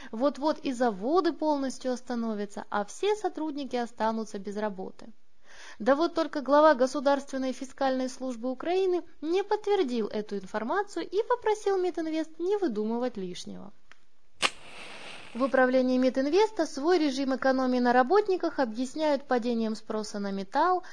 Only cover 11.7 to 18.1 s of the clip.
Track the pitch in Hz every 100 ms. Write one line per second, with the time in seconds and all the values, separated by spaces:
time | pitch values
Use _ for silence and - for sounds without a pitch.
11.7 | 381 359 330 320 311 311 - 349 415 349
12.7 | 208 214 233 247 247 185 175 208 180 185
13.7 | - - - - - - - - - -
14.7 | - - - - - - 233 262 262 254
15.7 | 262 254 254 254 254 277 349 427 440 311
16.7 | - 302 359 302 254 262 254 269 262 262
17.7 | 247 247 247 254